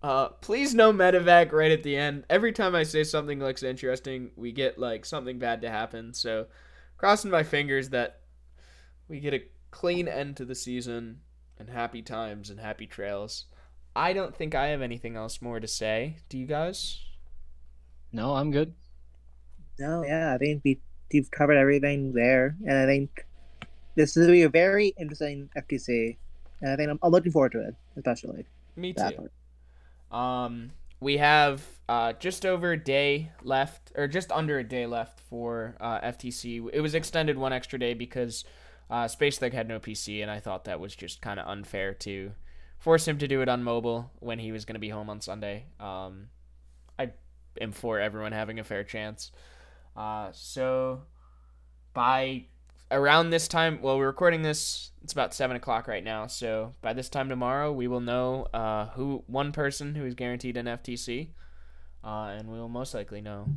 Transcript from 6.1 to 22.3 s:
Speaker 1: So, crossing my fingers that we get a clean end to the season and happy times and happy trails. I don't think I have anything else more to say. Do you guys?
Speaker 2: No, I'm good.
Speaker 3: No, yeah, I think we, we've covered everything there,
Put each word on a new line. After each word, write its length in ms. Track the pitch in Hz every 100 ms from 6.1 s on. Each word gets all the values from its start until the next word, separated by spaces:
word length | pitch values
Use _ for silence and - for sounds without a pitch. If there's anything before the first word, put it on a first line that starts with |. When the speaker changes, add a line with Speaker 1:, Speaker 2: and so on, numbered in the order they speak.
Speaker 1:
So, 320 | 123 120 110 113 - - - - -
crossing 340 | 196 208 208
my 120 | 175
fingers 480 | 156 147 143 135 127
that 300 | 127 120 - - - - - - - - - -
we 120 | 147
get 140 | 147
a 100 | 135 - - -
clean 360 | - 180 175 170
end 300 | - 143 139
to 80 |
the 100 | 127
season 680 | 127 - 123 120 117 117 120 - - - -
and 100 | 110
happy 320 | 120 117 117
times 480 | 113 113 110 104 104
and 120 | 101
happy 260 | 110 107 110
trails. 600 | - 101 101 104 - - - - - - 117
I 160 | 165
don't 240 | 190 190 -
think 180 | 156
I 140 | 156 143
have 140 | 147
anything 340 | 127 117 117 113
else 260 | 110 -
more 160 | 120 117
to 80 | 110
say. 520 | - 110 110 139 160 -
Do 100 | 131
you 80 | 127
guys? 540 | 151 165 190 - - - - - - - - - - - - -
Speaker 2:
No, 240 | 113 117 139
I'm 140 | 147
good. 240 | 143 160 165 - - - - - - - - - -
Speaker 3:
No, 260 | 139 165
yeah, 300 | 147 156 160
I 40 | 143
think 240 | 143 147
we, 160 | 139 135 - - -
we've 180 | 147 135
covered 260 | - 147 143
everything 560 | 135 143 143 143 135
there, 440 | 123 120